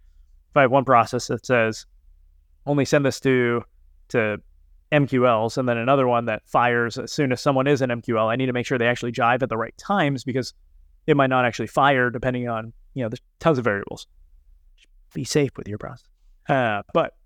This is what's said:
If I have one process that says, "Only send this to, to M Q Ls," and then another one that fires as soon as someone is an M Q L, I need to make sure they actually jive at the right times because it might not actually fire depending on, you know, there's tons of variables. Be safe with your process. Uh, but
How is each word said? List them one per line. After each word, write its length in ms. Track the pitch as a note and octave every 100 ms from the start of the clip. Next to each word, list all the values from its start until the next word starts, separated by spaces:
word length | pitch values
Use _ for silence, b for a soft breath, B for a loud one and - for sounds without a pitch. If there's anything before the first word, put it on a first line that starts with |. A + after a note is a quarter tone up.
| - - - - _
If 60 | C#3+
I 40 |
have 100 | C3
one 140 | C#3 C3
process 400 | B2 A2+ A#2+ -
that 160 | B2
says, 440 | - B2 A2 G#2+ - _ _ - _ _ _ _ -
"Only 180 | C#3+ C3
send 180 | D3+
this 160 | C3+ -
to, 420 | C3+ B2+ A#2+ A#2+ - _ _ _ _
to 300 | B2 G#2+ G#2 - _ _ - _
M 160 | D3+ C3+
Q 180 | C3 B2
Ls," 320 | A2 A2+ C#3+
and 100 | B2+
then 100 | A#2
another 300 | A#2 C#3 B2
one 180 | A#2+ A#2
that 220 | G#2+ -
fires 520 | C3+ A#2+ A#2+ A#2 C3
as 120 | A2+
soon 200 | - C#3
as 100 | B2
someone 240 | D3+ C3 C3+
is 160 | C#3
an 80 | C3
M 140 | A#2+
Q 160 | A2+ A2+
L, 100 | A2
I 60 | B2
need 100 | C3
to 80 |
make 140 | B2 A#2+
sure 100 | C3
they 100 | A#2
actually 240 | B2 A#2+
jive 300 | A#2+ A#2+ B2
at 80 | B2
the 80 | A2+
right 180 | A#2 -
times 480 | - G3+ D3 C3+
because 300 | B2 B2+ A#2+ - _ - - _ -
it 120 | C#3+
might 100 | C3+
not 160 | C3
actually 240 | B2 - A2+
fire 420 | - C#3 C3+ B2
depending 380 | A#2 B2+ B2 A#2+
on, 240 | A2+ A2+ - -
you 100 | C#3
know, 60 | A2+
there's 100 | A#2+ _ _
tons 160 | E3 C3+
of 80 | A2+
variables. 420 | G2+ - - - _ - - _ - _ _ _ _ _
Be 120 | - C3
safe 260 | D3+ C#3 -
with 100 | -
your 100 | G#2
process. 300 | C3+ B2+ _ _ _ _ -
Uh, 340 | C#3 A#2+ G2+ -
but 240 | E3+ D3+ -